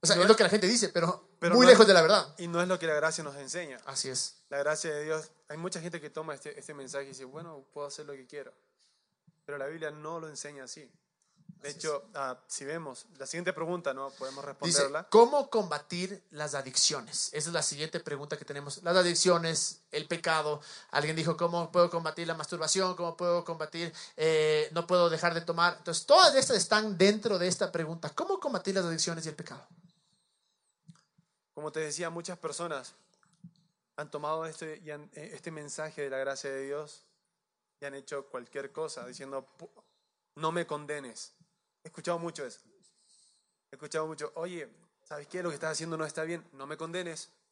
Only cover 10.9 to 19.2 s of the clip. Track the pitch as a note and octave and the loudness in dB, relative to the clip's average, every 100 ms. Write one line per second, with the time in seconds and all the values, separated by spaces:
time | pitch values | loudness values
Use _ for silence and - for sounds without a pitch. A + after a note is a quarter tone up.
10.9 | _ _ _ _ _ _ - C#3+ D3+ D#3+ | _ _ _ _ _ _ -16 -14 -8 -4
11.9 | C#3+ - C#3+ C3+ B2+ _ - C#3 E3 D#3 | -4 -6 -8 -6 -8 _ -10 -8 -8 -8
12.9 | B2 - D3 C3+ E3 F3 E3 E3 F3+ C#3 | -14 -18 -16 -10 -6 -4 -4 -4 -4 -4
13.9 | C3 C#3 - C3 C#3 C#3 C#3 E3+ D3+ C#3 | -4 -8 -8 -12 -10 -12 -6 0 2 2
14.9 | D3 F3 G#3+ A#3+ C#4+ - A3+ F#3 D3 - | 0 6 10 10 8 2 0 0 -4 -6
15.9 | F3 F#3 G3 _ D3 D3+ C#3 C3+ B2+ - | -6 -6 -10 _ -8 -6 -6 -4 2 2
16.9 | D3 B2+ - - D3+ D3+ E3 D3 C#3+ D#3 | 2 -6 -6 -4 -4 -4 -2 -2 -4 -6
17.9 | B2+ - C#3+ D3 D3+ - C#3+ C#3+ - E3+ | -8 -8 -10 -8 -10 -10 -10 -10 -8 2
18.9 | F3+ F3 E3 | 4 4 4